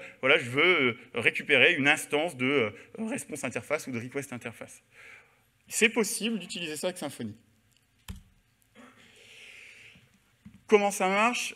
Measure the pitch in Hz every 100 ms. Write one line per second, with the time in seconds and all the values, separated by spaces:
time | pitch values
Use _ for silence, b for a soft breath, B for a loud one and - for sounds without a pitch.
0 | B B 131 160 123 135 170 175 127 113
1 | - 120 123 - - 135 143 170 135 147
2 | - 147 170 131 127 143 107 - B -
3 | 220 285 - 147 131 120 - 147 - 120
4 | 123 135 139 - 120 - 127 - _ B
5 | B B B B B _ - - 226 233
6 | 208 - 214 220 175 185 170 151 180 180
7 | 147 - 113 101 _ _ _ _ _ _
8 | - - - _ _ _ _ _ B B
9 | B B B B B B B B B B
10 | B _ _ _ - - - 208 202 196
11 | 185 196 226 240 -